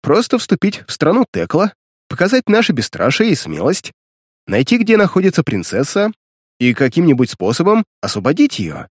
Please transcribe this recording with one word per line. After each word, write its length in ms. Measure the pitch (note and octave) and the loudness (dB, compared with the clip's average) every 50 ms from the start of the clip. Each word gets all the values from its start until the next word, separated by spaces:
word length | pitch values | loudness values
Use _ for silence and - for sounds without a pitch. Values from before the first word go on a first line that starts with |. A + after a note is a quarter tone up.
Просто 360 | - - C#3+ G#3+ B3 - - A#3 | 0 2 2 2 2 0 -2 -4
вступить 440 | - - G3+ - - G3+ - - - | 0 -2 -2 0 0 -2 -2 -4 -12
в 60 | - | -12
страну 320 | - - D3 D3+ G3 B3 B3 _ | -6 0 0 2 2 2 0 _
Текла, 400 | - F#2 E2+ - - D#3+ G3+ G#3 - _ _ _ _ _ _ _ | -2 -6 -4 0 0 0 0 0 -2 _ _ _ _ _ _ _
показать 400 | - - F3 G3 B3+ B3+ - - | -4 -2 0 0 0 0 2 2
наше 240 | G3+ A3+ A3+ - | 2 2 2 0
бесстрашие 600 | F3 C3 G#2+ - - - F2+ B2 - - A3 A#3 | -2 -2 -4 -6 -4 0 0 0 2 2 2 2
и 20 | E3 | 2
смелость, 580 | - - D#2+ D#2 D2+ F#2 C#3 F#3+ - - - _ _ _ _ _ _ _ _ _ _ _ | -2 -2 -8 -6 -2 -2 -2 -2 -2 -6 -12 _ _ _ _ _ _ _ _ _ _ _
найти, 320 | - G2+ A2+ C3+ - A#3+ A#3+ | -2 0 0 2 2 0 0
где 180 | A3 G3+ A3 | 2 2 2
находится 460 | G#3+ G#3 E3+ - F#3 F#3 F#3+ - - | 2 2 2 0 0 0 2 0 0
принцесса, 720 | - - A2+ G2 E2+ - - G#2+ C#3 - - G3+ G#3 A3 G#3+ _ _ _ _ _ _ _ _ _ | -2 -2 -4 -4 -6 -4 -2 -2 -2 -2 0 -2 -2 -2 -4 _ _ _ _ _ _ _ _ _
и 160 | B2 B2 A2+ | 0 0 2
каким-нибудь 560 | - C#3 B2+ - E3 F3 E3 C3+ A#2+ B2 - | 2 0 0 2 2 4 4 4 4 2 -2
способом 540 | - _ F#2 G2+ B2 - E3 G3 G#3+ A3+ G#3 _ _ _ | -2 _ -2 -2 0 0 2 2 2 2 0 _ _ _
освободить 580 | - G2+ - G#2+ F#2 C3 D#3 - D4 C#4 - - | -10 -6 -6 -2 -2 0 2 2 2 0 0 -4
её. 300 | F#2+ D#2+ C#2+ - - _ | -6 -6 -8 -10 -14 _